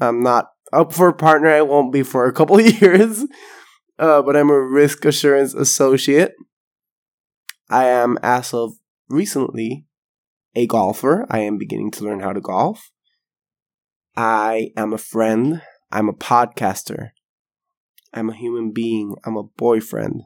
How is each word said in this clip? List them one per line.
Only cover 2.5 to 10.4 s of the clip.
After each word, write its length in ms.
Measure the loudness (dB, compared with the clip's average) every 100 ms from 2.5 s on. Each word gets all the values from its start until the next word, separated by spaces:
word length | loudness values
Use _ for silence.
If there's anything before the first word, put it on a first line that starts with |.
| 6
<laughs> 0 |
years. 640 | 6 6 6 6 2 0 -10 -10 -20 -20 -20 _ _ -2
Uh, 240 | 2 4
but 140 | 4 2
I'm 140 | 4
a 100 | 2
risk 440 | 2 4 2 2
assurance 500 | -2 0 2 2 0
associate. 800 | -2 -2 2 2 2 2 2 2 -2 _ _ _ _ _ _ _ _ _ _ -20 -20 -2
I 160 | 0 2
am, 320 | 2 2 0
as 320 | -2 -2 -4
of 180 | -6 -6 -10 _ _ -6
recently, 760 | -4 -2 -4 -4 -6 -10 -10 _ _ _ _ _ _